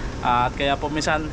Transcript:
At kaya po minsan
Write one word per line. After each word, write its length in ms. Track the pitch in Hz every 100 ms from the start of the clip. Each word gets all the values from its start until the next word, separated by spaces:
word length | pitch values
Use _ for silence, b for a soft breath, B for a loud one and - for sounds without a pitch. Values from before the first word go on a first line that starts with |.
| - -
At 320 | 123 123 127 120
kaya 160 | 139 139
po 160 | 151
minsan 320 | 151 160 156 156